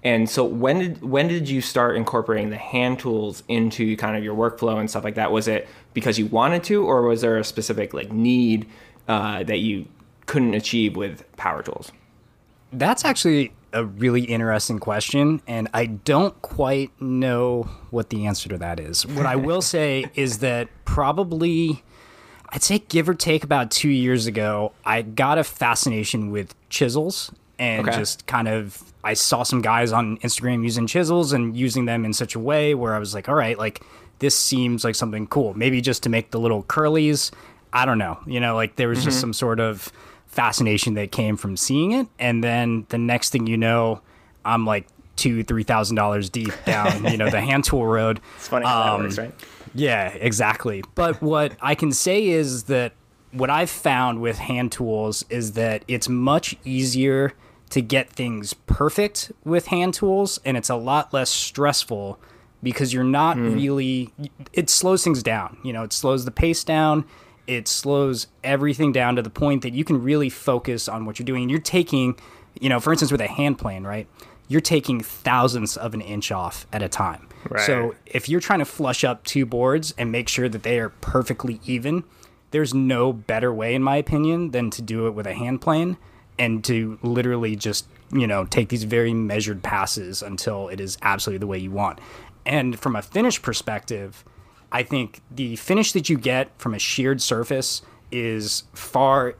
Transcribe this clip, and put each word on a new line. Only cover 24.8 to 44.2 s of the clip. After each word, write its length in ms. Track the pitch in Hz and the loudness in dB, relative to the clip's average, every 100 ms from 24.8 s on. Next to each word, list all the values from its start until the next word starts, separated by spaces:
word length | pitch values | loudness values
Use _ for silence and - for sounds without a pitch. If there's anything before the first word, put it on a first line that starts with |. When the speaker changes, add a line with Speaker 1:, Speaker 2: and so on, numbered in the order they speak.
Speaker 2:
I 180 | - 113 | 0 0
got 360 | 110 110 131 156 | -2 0 2 2
a 60 | |
fascination 840 | 151 - 123 117 139 110 107 117 104 | 0 0 2 2 0 -2 -2 -2 -2
with 240 | 104 95 - _ | -4 -6 -14 _
chisels 640 | - 131 127 160 190 - - _ - | 0 0 2 -2 -4 -8 -14 _ -4
and 300 | 123 110 107 | -2 0 0
Speaker 1:
Okay. 80 | 113 | 0
Speaker 2:
just 300 | 104 - - | -2 -6 -4
kind 220 | 123 113 | -2 0
of, 340 | 110 101 - - - | -2 -4 -12 -20 -8
I 100 | - | -4
saw 280 | 110 - 120 | 0 0 0
some 200 | 120 127 | 2 0
guys 300 | 107 117 120 | 2 2 4
on 260 | 110 113 110 | 2 0 -2
Instagram 440 | 123 - 120 120 | -4 -2 0 0
using 220 | 117 117 117 | 0 0 0
chisels 460 | 175 160 175 156 | 2 2 2 2
and 240 | 139 117 117 | 2 0 0
using 280 | 131 120 120 | 0 2 0
them 180 | 117 | 0
in 80 | 110 | 0
such 220 | 107 120 | -2 -4
a 40 | 117 | -4
way 360 | 117 151 151 | 0 2 4
where 200 | 143 117 | 2 0
I 40 | 107 | -2
was 160 | 104 | -2
like, 140 | 101 98 | -6 0
"All 60 | |
right, 220 | 147 113 104 | 2 2 0
like, 240 | 110 - - - - _ | -2 -6 -20 -20 -20 _
this 180 | 139 139 | 2 2
seems 480 | - 131 123 120 | 2 2 2 0
like 100 | 117 | 0
something 320 | 110 117 107 107 | -2 -4 -4 -2
cool." 280 | 147 117 | 0 0
Maybe 260 | 98 123 127 | 2 2 2
just 220 | 123 120 | 2 0
to 60 | 127 | 2
make 220 | 113 113 | 0 0
the 80 | 113 | 0
little 240 | 117 107 | 2 0
curlies. 640 | 95 - 151 156 151 147 - - - - _ | 0 2 4 4 4 2 -2 -6 -20 -20 _
I 120 | 127 127 | 2 2
don't 120 | 113 | 2
know. 200 | 95 82 - | 0 -6 -6
You 140 | 127 | -2
know, 140 | 120 113 | 0 0
like, 200 | 110 - | -2 0
there 120 | 120 | 0
was 140 | 120 | 0
just 120 | 147 131 | 0 0
Speaker 1:
Mm-hmm. 40 | |
Speaker 2:
some 120 | 123 | -2
sort 280 | 110 123 113 | -2 0 0
of 300 | 113 101 - - - - _ | 0 -2 -10 -18 -20 -20 _
fascination 680 | - 120 - 117 104 - | 0 0 2 2 2 0
that 180 | 104 101 | -2 -4
came 240 | - 107 104 | -2 0 0
from 200 | 101 95 | -4 -4
seeing 360 | - 139 175 | 0 2 2
it. 140 | 247 262 _ | 0 -2 _
And 260 | 123 117 | 0 0
then 400 | 120 120 117 113 107 | 0 0 0 -2 -2
the 80 | 117 | -2
next 320 | 117 120 - | 0 0 0
thing 160 | 131 113 | 0 0
you 100 | 113 | 2
know, 460 | 113 117 113 107 _ - | 2 4 2 -2 _ -20